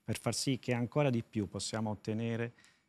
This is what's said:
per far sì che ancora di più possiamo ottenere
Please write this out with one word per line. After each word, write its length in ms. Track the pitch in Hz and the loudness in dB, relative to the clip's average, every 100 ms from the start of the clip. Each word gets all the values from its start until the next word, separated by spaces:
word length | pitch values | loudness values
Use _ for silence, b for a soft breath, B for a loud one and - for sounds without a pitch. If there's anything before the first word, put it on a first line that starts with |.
per 160 | - 113 | -4 -2
far 160 | 123 110 | 0 0
sì 240 | - 127 | 0 0
che 140 | - | 0
ancora 360 | 120 120 151 143 | 0 0 2 4
di 140 | 120 | 2
più 240 | - 110 95 | 0 -2 -2
possiamo 420 | 101 - 110 110 | -2 -4 -2 -2
ottenere 640 | 101 - 110 117 113 117 - b b | -4 -4 -2 -2 -2 -4 -8 b b